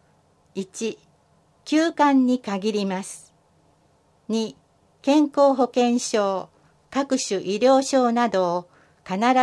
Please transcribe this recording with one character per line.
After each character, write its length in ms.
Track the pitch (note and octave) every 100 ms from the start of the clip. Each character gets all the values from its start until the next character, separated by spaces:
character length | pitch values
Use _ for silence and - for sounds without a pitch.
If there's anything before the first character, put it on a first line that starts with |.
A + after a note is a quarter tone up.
| _ _ _ _ _ G3
一、 420 | F#3+ - A3+ - _ _ _ _ _ _
急 280 | - D4+ E4
患 340 | D#4+ D4 C4+ B3
に 140 | B3
限 320 | A#3 G3 G#3
り 120 | G#3
ま 200 | G3 F#3+
す。 280 | G3 - - _ _ _ _ _ _ _ _ _ -
二、 300 | A3 A3 - _ _ _ _
健 240 | - D4 D4
康 280 | D4 C#4
保 120 | C4+ B3
険 280 | - A#3+ A#3+
証、 480 | - A3+ G3+ F#3+ - _ _ _ _
各 260 | B3+ C#4 C4
種 240 | - F#3+
医 180 | - G3+
療 220 | B3 C4+
証 300 | C#4 C4+ A#3+
な 180 | A#3 A#3+
ど 280 | F#3+ F3+ F3
を 120 | F3 _ _ _ -
必 100 | F#3 A#3 B3+